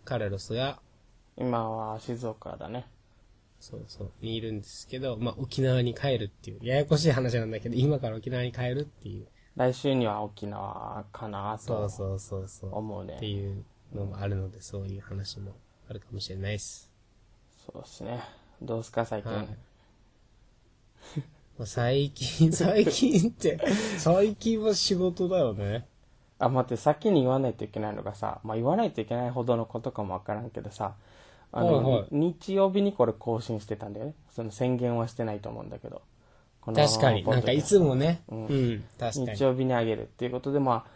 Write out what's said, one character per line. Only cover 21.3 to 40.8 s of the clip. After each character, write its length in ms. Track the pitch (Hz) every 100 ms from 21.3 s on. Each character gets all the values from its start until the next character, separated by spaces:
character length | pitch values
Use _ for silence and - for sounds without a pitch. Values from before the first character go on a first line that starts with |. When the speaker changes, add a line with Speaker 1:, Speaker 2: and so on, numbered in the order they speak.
| - _ -
Speaker 1:
ま 60 |
あ、 20 | 104
最 440 | - 120 135 143
近、 420 | - - - 160
最 320 | 160 180 208 185
近 440 | - 247 190 226
っ 20 |
て、 280 | - 165 - 285 208 220 190
最 360 | 175 180 214 208
近 240 | 226 220
は 140 | 220
仕 200 | 196 -
事 340 | 180 185 175 180
だ 100 | 185
よ 140 | 127
ね。 340 | 104 101 113 - _ _ _ _ _
Speaker 2:
あ、 100 | 131
待 180 | 131 123
っ 20 |
て、 80 | 117
先 340 | 151 147 220
に 100 | 170
言 100 | 127
わ 80 | 131
な 100 | 131
い 60 |
と 100 | -
い 40 | 107
け 100 | 110
な 120 | 107
い 40 |
の 80 | 104
が 120 | 104
さ、 260 | - 107 -
ま 120 | 110
あ、 20 | 110
言 80 |
わ 120 | 127 196
な 80 |
い 60 | 214
と 100 | -
い 60 | 107
け 80 |
な 120 | 120 123
い 40 |
ほ 140 | 123
ど 120 | 120 117
の 100 | 113
こ 140 | 117
と 120 | 127
か 100 | 113
も 120 | 98
わ 60 | 92
か 140 | -
ら 80 | 107
ん 80 | 117
け 100 | 113
ど 100 | 104
さ、 240 | - 101 101 - - - - -
あ 100 | -
の、 120 | 170
Speaker 1:
は 80 | 143
い 180 | 127 117
は 60 | -
い。 0 |
Speaker 2:
日 440 | 143 170 160 -
曜 160 | 196 196
日 100 | 196
に 120 | 202
こ 120 | 202 113
れ 60 |
更 280 | - 117 113
新 200 | 117 110
し 60 | 104
て 100 | 107
た 100 | 107
ん 60 |
だ 80 | 107
よ 60 | 139
ね。 80 | - -
そ 120 | -
の 80 | 110
宣 280 | - 127 123
言 180 | 123 117
は 100 | 113
し 80 |
て 100 | -
な 100 | 113
い 60 | 104
と 100 | 110
思 100 | 113
う 40 |
ん 60 | -
だ 80 | -
け 100 | -
ど。 120 | - - _ _ _ _ _
こ 100 | -
の 40 | 113
Speaker 1:
確 220 | 147 -
か 140 | 135
に。 100 | 107
Speaker 2:
ポ 100 | 98
ッ 20 | 123
ド 60 |
キ 80 | 120
ャ 0 |
ス 20 |
ト。 0 |
Speaker 1:
な 20 |
ん 40 | 143
か 40 |
い 0 |
つ 160 | - 202
も 160 | 156
ね。 280 | 127 156 170 -
Speaker 2:
う 60 |
ん。 120 | 110 110
Speaker 1:
う 80 |
ん。 300 | 139 120 107 - -
確 160 | 117
か 60 | 139 120
に。 40 | 104
Speaker 2:
日 60 |
曜 100 | 135
日 100 | 127 131
に 80 |
あ 100 | 120
げ 100 | 113
る 100 | 110
っ 20 | 107
て 180 | -
い 40 | 123
う 20 |
こ 100 | 127
と 100 | 139
で、 100 | 143
ま 260 | 135 117